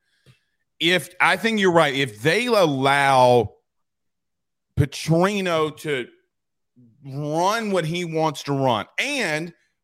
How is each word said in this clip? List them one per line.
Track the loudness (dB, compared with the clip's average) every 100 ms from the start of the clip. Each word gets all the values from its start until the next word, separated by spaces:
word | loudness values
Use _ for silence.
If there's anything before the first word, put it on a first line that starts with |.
| _ _ _ _ _ _ _ -4
if, | 0 0 -2 -2
I | 0 0
think | -2 0
you're | 2
right. | 4 2
If | 0 -4 -4
they | -2 0 0
allow | 2 2 2 0 2 4 4 6 4 2 _ _ _ _ _ _ _ _ _ _ _ _ -2
Petrino | -2 -2 0 2 2 0 -2 0 -2 -6
to | -6 -6 -6 _ _ _ _ _ _ _ -20 _ -14
run | -8 -4 0 0 0 -2
what | -2 -2
he | -4
wants | -4 -2 -2 -2
to | -4
run, | 0 2 0 -2 -6
and | -4 -2 -2 -4 -6 -14 _ _